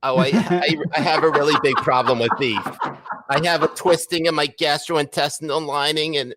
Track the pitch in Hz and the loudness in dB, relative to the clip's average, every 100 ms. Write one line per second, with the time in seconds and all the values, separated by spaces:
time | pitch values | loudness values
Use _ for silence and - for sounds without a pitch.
0 | 135 131 131 175 214 180 151 160 - 156 | 0 2 2 2 2 0 0 -2 -2 -2
1 | 151 156 156 147 147 147 143 131 - 127 | 0 2 2 2 2 2 2 0 2 2
2 | 127 127 117 113 135 104 - - - - | 2 2 2 0 -2 -2 -6 -8 -8 -8
3 | - - - 139 170 170 160 - 185 165 | -12 -14 -4 -2 0 2 0 -2 2 2
4 | - 175 165 160 147 - 156 147 - 165 | 2 -2 0 0 -2 0 0 0 0 -2
5 | 143 - 147 - 156 147 156 147 143 156 | -2 0 -2 -2 -4 -4 -2 -2 0 0
6 | 156 151 127 | -2 -2 -4